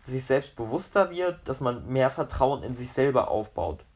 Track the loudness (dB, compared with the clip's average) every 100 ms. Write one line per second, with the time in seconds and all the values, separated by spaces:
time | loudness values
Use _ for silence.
0 | -8 -4 2 2 2 -8 -4 -4 0 2
1 | 2 2 -2 -2 -6 -4 -2 -2 -2 2
2 | 2 2 -4 0 2 2 -6 -10 -6 0
3 | 2 4 2 0 -4 -4 -6 -6 -12